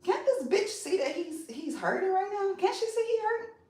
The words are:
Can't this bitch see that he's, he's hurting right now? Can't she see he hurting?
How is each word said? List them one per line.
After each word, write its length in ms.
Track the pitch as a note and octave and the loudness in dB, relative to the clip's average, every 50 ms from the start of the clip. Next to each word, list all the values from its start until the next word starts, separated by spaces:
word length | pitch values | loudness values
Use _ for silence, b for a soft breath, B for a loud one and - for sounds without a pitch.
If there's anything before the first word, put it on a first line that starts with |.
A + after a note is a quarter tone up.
| _ | _
Can't 220 | - F#4+ - - | 0 -2 0 2
this 220 | C#5 B4+ - C#4 A#3 | 2 2 2 2 2
bitch 200 | - G4+ G#4 G4+ | 2 2 2 2
see 300 | - - - D4 D#4+ F#4+ | -2 -8 -4 0 0 2
that 160 | C#4 C4 D#4+ | 2 0 -2
he's, 340 | E4+ F4 D#4 D#4 - - - | -4 -6 -6 -6 -10 -10 -10
he's 300 | A3+ B3+ D#4+ D#4 - - | -10 -8 -6 -6 -6 -2
hurting 340 | - - - F#4 F#4 F#4+ | -2 0 0 2 2 2
right 160 | F#4+ F#4 G4 G4+ | 2 2 2 0
now? 220 | G#4 G#4 G4 G4 F#4+ | -2 0 0 0 0
Can't 180 | - - F#4+ B4 | 2 2 0 2
she 120 | - A4+ | 2 -2
see 200 | A4+ - A#4 A4+ | -2 0 0 0
he 120 | A4+ A#4 A4 | 2 2 2
hurting? 320 | A4 G#4+ A4+ A4+ A4+ - - - - _ | 2 2 0 -2 -4 -8 -14 -18 -20 _